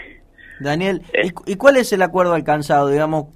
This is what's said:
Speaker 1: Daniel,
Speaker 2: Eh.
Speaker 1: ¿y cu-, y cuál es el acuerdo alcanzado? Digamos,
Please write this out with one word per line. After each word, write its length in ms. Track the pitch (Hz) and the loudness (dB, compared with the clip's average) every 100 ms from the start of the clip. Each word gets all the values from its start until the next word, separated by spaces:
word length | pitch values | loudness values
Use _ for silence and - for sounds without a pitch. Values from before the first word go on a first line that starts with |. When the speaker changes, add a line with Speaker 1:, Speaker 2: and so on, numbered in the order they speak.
| - - _ _ - - | -18 -20 _ _ -20 -10
Speaker 1:
Daniel, 400 | 139 156 190 180 165 | -6 -4 -2 -4 -4
Speaker 2:
Eh. 140 | - 175 | -4 -4
Speaker 1:
¿y 20 | |
cu-, 140 | 175 - | -6 -8
y 100 | 196 | 2
cuál 200 | 269 269 | 4 4
es 160 | 240 | 2
el 80 | 196 | 0
acuerdo 320 | 180 185 180 | 0 0 0
alcanzado? 540 | 165 160 151 147 147 143 | 0 0 -2 2 2 2
Digamos, 380 | 143 156 156 147 | 2 0 -2 -6